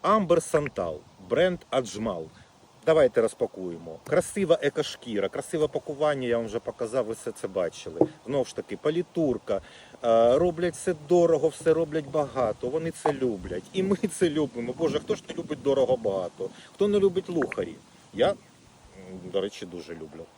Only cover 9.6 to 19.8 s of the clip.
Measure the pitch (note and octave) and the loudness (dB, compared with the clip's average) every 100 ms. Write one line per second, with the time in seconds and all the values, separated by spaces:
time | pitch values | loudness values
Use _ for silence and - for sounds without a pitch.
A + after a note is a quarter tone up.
9.6 | - - - - A#2+ A2+ A#2 C3+ F3 E3 | -4 -20 -20 -4 4 6 6 6 2 0
10.6 | F3 E3 - E3 D3 F3 E3+ D#3 D3+ - | -4 -2 -4 -4 2 4 6 4 2 0
11.6 | D#3 D#3+ D#3+ D#3 C#3 D3+ C#3 C3 A#2 G#2 | 2 2 2 -2 -2 -2 -2 0 0 0
12.6 | B2 D#3 E3 - - C#3 B2+ G2+ F3 F2+ | -4 -4 -4 -2 -2 0 -2 -2 -6 -8
13.6 | - F#3+ F#3+ G3 G3 - F3 D3+ C#3 A#2+ | -6 -4 0 0 -2 0 0 0 -4 -4
14.6 | A#2 B2+ D#3+ D3 - G#3 - - - C3 | -8 -2 -2 -2 -2 -4 -4 -10 -8 -4
15.6 | C#3 C#3 B2 B2+ G#2+ G2 F2 - F#2+ - | 0 2 4 2 0 -2 -4 -6 -10 -10
16.6 | - - G#3 G3+ G3 F3+ - E3+ - - | -20 -2 2 4 4 2 -2 -2 -2 -2
17.6 | F2+ - - - - G2 C3 G3 - _ | -6 -8 -20 -20 -14 0 0 0 -10 _
18.6 | - _ - F#2+ F#2 F#2 F2+ F#2+ F#2 - | -20 _ -20 -20 -16 -14 -6 -4 -4 -8
19.6 | F#2 F2 | -12 -12